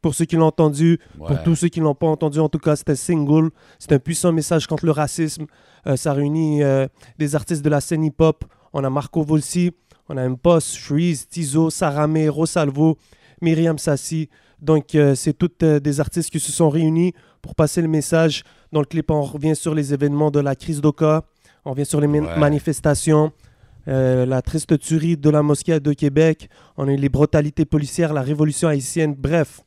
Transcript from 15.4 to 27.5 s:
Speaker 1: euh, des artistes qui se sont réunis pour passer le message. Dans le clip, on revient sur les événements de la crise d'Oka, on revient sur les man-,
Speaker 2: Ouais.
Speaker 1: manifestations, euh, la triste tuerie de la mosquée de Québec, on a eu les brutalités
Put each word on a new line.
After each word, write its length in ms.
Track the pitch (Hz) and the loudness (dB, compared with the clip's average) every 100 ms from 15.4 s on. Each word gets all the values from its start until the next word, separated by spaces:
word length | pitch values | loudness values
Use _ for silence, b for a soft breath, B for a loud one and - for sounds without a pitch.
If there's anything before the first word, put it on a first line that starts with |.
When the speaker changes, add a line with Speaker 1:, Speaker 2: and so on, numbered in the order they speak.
| 175 _ | -2 _
Speaker 1:
euh, 180 | 160 147 | 2 2
des 180 | 143 143 | 0 -2
artistes 300 | 147 175 160 | -2 -4 -6
qui 100 | 156 | -6
se 100 | - | -6
sont 180 | - 160 | 0 2
réunis 440 | 151 160 160 180 - b b | 2 2 2 0 -2 b b
pour 140 | - | -10
passer 260 | - 151 - | -2 0 0
le 80 | 165 | 0
message. 540 | 156 - 165 160 147 b b b | 0 0 2 2 -2 b b b
Dans 80 | 156 | -4
le 60 | |
clip, 260 | 143 160 - | -2 -4 -2
on 100 | 151 | -2
revient 340 | 139 147 156 | -2 -4 -2
sur 200 | 151 160 | -2 -2
les 180 | 156 139 | -4 -2
événements 380 | 143 143 143 151 | -2 0 0 0
de 80 | 143 | 0
la 160 | 143 | -2
crise 240 | 135 - 147 | -4 -6 0
d'Oka, 460 | 147 - 156 156 - b b b | 0 2 0 0 -4 b b b
on 60 | 147 | -10
revient 140 | 135 | -6
sur 140 | 143 147 | -2 0
les 80 | 147 | 2
man-, 160 | 147 | 0
Speaker 2:
Ouais. 160 | 151 156 | -2 0
Speaker 1:
manifestations, 920 | 147 147 - 143 156 143 - 151 151 _ b b b b - | 2 2 -2 -2 0 0 2 2 2 _ b b b b -4
euh, 360 | 131 131 127 | 0 2 2
la 160 | 127 131 | 0 -2
triste 380 | - 156 - 151 | -2 -6 0 -2
tuerie 380 | - 160 165 165 | 0 -2 0 2
de 120 | 147 | 2
la 140 | 151 | 2
mosquée 360 | 147 147 - 160 | 2 0 0 0
de 140 | 143 | 0
Québec, 560 | 143 143 139 160 156 - b b - | 0 0 4 2 2 -8 b b -6
on 100 | 139 | -2
a 60 | |
eu 40 | 139 | 0
les 120 | 139 | 0
brutalités 560 | 135 147 160 147 | 2 2 2 0